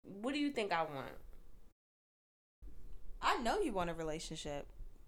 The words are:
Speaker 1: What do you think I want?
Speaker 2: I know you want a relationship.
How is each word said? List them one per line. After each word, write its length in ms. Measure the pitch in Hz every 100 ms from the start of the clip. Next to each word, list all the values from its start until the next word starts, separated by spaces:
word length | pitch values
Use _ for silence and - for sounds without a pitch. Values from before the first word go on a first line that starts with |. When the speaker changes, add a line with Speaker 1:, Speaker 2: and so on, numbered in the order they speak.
Speaker 1:
What 280 | - 196 226
do 40 | 294
you 100 | 294
think 220 | 240 202
I 100 | 170
want? 280 | 160 143 123 - - - - - - _ _ _ _ _ _ _ _ _ - - - - - -
Speaker 2:
I 180 | 269 359
know 220 | 226 -
you 120 | 349
want 180 | 196 170
a 40 |
relationship. 720 | 165 160 156 - 160 151 143 - - - -